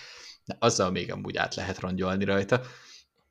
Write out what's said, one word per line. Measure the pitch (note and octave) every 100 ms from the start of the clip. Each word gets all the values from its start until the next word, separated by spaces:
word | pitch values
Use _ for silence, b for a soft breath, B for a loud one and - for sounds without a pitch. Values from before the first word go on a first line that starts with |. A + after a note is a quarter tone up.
| B B B B
na, | - -
azzal | A#2 A2 F#2
még | F#2 F2+
amúgy | G2 G2 F#2+
át | F#2+
lehet | - F#2 F2+
rongyolni | F#2 F#2 F#2 F#2+
rajta. | G2 G2 G2 B2 B2+ B B B B _ _